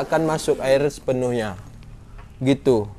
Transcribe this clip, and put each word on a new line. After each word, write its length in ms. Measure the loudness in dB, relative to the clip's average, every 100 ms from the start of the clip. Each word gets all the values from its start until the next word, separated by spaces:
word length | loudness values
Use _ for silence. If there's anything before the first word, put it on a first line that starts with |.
| 2
akan 140 | 0 0
masuk 320 | -2 0 0
air 240 | 4 4 2
sepenuhnya, 680 | -2 -4 -2 0 0 -2 -6 -14 -18 -20 -20 -20 -20 -20 -4
gitu. 480 | 0 2 4 2 0